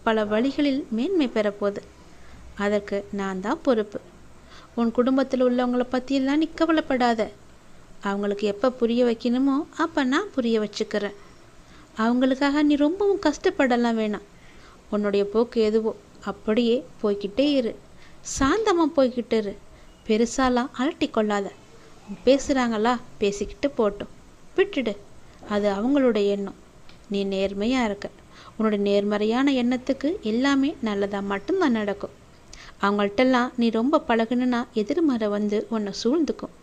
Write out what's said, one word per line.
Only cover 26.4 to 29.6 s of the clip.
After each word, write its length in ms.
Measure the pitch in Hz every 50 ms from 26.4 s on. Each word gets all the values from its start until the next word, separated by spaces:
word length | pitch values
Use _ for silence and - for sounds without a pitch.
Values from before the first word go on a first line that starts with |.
| 196 196 - - - - - - - - - - - -
நீ 120 | 202 202 196
நேர்மையா 560 | 196 196 190 190 190 202 196 202 226 262 262 240
இருக்க. 240 | 214 196 202 - - - - - - - - - - -
உன்னோட 240 | - 220 220 214 202
நேர்மறையான 760 | 202 202 202 202 202 208 208 208 214 214 226 247 269 285 277
எண்ணத்துக்கு 560 | 254